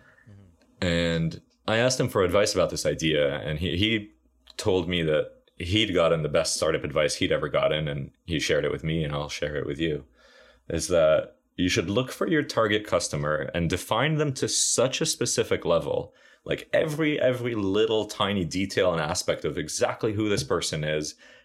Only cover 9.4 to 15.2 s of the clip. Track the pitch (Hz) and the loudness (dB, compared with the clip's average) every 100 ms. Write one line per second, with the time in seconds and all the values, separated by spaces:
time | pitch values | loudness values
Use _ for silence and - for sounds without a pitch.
9.4 | 73 73 - 73 82 73 - _ _ - | -6 -4 -6 -2 -2 -2 -8 _ _ -20
10.4 | - _ - 82 85 85 78 76 - _ | -20 _ -6 -4 2 4 6 4 2 _
11.4 | _ - 90 113 87 110 127 - - 156 | _ 0 2 2 0 -2 -2 -4 0 0
12.4 | - 117 110 107 - 90 - 78 76 76 | 0 0 2 0 0 -2 0 -2 -2 -2
13.4 | 71 87 85 90 - 113 151 151 147 131 | -2 -2 0 -2 0 0 2 0 -2 -2
14.4 | 113 - - - 131 - - - | -2 0 0 2 0 0 -2 -2